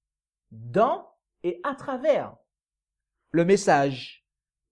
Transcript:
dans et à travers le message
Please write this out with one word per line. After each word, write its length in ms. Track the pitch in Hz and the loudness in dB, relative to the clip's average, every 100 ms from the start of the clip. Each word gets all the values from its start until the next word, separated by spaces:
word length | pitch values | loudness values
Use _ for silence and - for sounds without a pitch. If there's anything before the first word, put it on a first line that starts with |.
| _ _ _ _ _ | _ _ _ _ _
dans 600 | 113 120 175 254 370 - _ _ _ | -20 -4 0 2 0 -10 _ _ _
et 160 | 180 175 | -8 -6
à 100 | - | -8
travers 600 | 269 - 254 294 214 - - _ _ _ _ _ _ _ _ _ | -8 -8 -2 0 0 -2 -14 _ _ _ _ _ _ _ _ _
le 160 | 160 175 | 0 4
message 800 | 196 196 147 139 123 - - _ _ _ _ _ | 4 4 2 2 -2 -12 -20 _ _ _ _ _